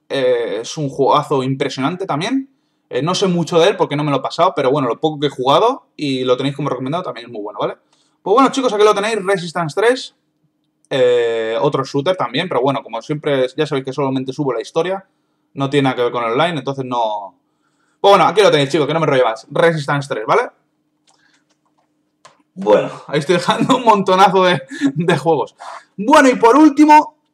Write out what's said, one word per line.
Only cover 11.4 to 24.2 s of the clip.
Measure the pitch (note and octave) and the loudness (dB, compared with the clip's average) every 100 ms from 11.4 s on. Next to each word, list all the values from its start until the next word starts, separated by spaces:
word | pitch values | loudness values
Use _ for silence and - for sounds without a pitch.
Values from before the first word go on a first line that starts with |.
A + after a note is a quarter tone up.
| A2+ A2+ | -4 -2
otro | C#3+ D3 | -2 -2
shooter | C3 C#3 E3 F#3 | -4 -4 -4 -4
también, | B2 C3 F3+ | -4 -6 -4
pero | - | -2
bueno, | C3+ C3 | -2 -4
como | - A2+ | -6 -10
siempre, | - D3+ D3+ C3+ B2+ - | -8 -6 -4 -2 -2 -4
ya | D3 | -4
sabéis | C#3 C3+ | -4 -6
que | |
solamente | C#3 C#3 C3 C3 | -6 -4 -4 -6
subo | C3 C#3 | -6 -6
la | A2+ | -6
historia. | - E3 F3 F#3+ - _ _ _ _ - | -6 -4 -4 -6 -10 _ _ _ _ -8
No | C#3 | -2
tiene | C#3+ | 0
nada | C3+ B2+ | 0 0
que | |
ver | A#2+ | -2
con | A#2+ | -2
online, | A2+ B2 F3 D#3 | -2 -2 -2 -4
entonces | C3+ C3+ B2+ | -8 -8 -6
no. | B2 A2 G#2 G2 _ _ _ _ _ _ _ | -4 -4 -6 -12 _ _ _ _ _ _ _
Pues | G3 | 4
bueno, | G3 D3+ | 4 4
aquí | F3+ | 4
lo | F#3+ | 4
tenéis, | D3+ C3+ | 4 0
chicos, | E3+ C#3 | -2 -2
que | |
no | D#3+ | -2
me | D3+ | 0
enrollo | C3 | 2
más. | A#2 A2 - | 0 -2 -8
Resistance | D#3 E3+ D#3+ C#3+ C#3+ C#3 | 0 0 0 -4 -6 -6
tres, | A2+ A#2 | -8 -2
¿vale? | F#3+ B3 - _ _ _ _ _ _ _ _ _ _ _ _ _ _ _ _ _ _ _ - | -2 -2 -8 _ _ _ _ _ _ _ _ _ _ _ _ _ _ _ _ _ _ _ -6
Bueno, | G2+ G#2 C#3 - - | 2 2 2 -10 -6
ahí | D#3 | -4
estoy | D#3 F3 | 0 0
dejando | - A3 - B3+ | 0 -2 0 2
un | A#3+ | 2
montonazo | G3+ F#3+ F#3 | 2 4 4